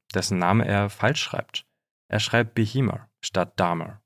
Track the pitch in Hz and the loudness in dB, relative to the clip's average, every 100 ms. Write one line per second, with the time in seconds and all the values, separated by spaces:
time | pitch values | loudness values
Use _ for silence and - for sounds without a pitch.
0 | - 98 - 90 90 104 - 101 101 - | -6 -4 -2 0 2 2 2 0 -2 0
1 | 110 147 - - - - _ _ _ _ | 0 0 -4 -6 -8 -10 _ _ _ _
2 | - 107 - 117 113 - 107 131 127 - | -4 -2 0 0 2 0 0 0 -2 -2
3 | - _ - 92 87 - 87 85 82 98 | -10 _ -4 -2 -2 0 0 0 -6 -14